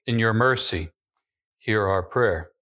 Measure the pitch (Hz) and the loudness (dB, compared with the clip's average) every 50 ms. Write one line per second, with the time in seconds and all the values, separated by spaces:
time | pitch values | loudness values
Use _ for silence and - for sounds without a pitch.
0 | - - 117 117 113 113 110 110 120 131 131 - - - - 82 85 82 _ _ | -6 -4 -2 0 0 2 2 2 2 2 2 0 -2 -4 -4 -4 -6 -8 _ _
1 | _ _ _ _ _ _ _ _ _ _ _ _ - - 107 107 101 95 98 95 | _ _ _ _ _ _ _ _ _ _ _ _ -4 -2 0 0 2 2 0 -2
2 | 90 - - 127 120 107 87 80 80 - _ _ | -2 -2 -2 0 2 2 0 -2 -6 -12 _ _